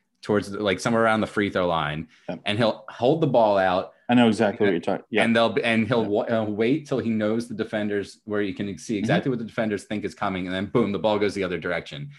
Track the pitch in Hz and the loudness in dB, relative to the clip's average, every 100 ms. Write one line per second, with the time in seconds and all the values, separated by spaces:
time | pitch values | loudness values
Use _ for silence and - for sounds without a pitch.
0 | _ _ - 104 98 101 104 92 123 113 | _ _ 0 0 0 -4 -2 0 2 4
1 | 113 110 98 - 101 95 90 80 73 76 | 4 2 0 0 0 0 0 0 -2 -4
2 | 78 _ - 87 - 104 113 - - - | -10 _ -12 -8 -4 0 0 0 -8 -2
3 | 123 165 156 120 110 101 95 90 - - | 2 2 2 4 4 4 4 2 -2 -8
4 | - 123 117 104 104 - 104 87 - 92 | 2 4 6 4 2 2 2 2 0 -4
5 | - 107 110 117 113 101 117 113 110 120 | -2 0 2 4 2 2 0 0 2 0
6 | 104 104 - 113 107 104 113 151 147 131 | 0 0 0 -2 -2 0 0 0 -2 -4
7 | 113 110 107 113 117 104 110 107 104 101 | -2 0 0 -2 -4 -6 -4 -4 -2 -4
8 | 95 - - 104 101 90 101 95 - 107 | -6 -12 -6 -4 -2 -4 -6 -8 -6 -4
9 | 110 98 143 120 110 - 110 101 - 104 | 0 -2 -2 -4 -6 -4 -4 -4 -6 -8
10 | 95 - 104 92 92 92 101 127 101 98 | -6 -6 -4 -4 -4 -4 -2 0 0 0
11 | 107 104 104 98 92 85 87 85 - 73 | 0 2 0 -2 -4 -4 -4 -6 -6 -12
12 | 71 | -14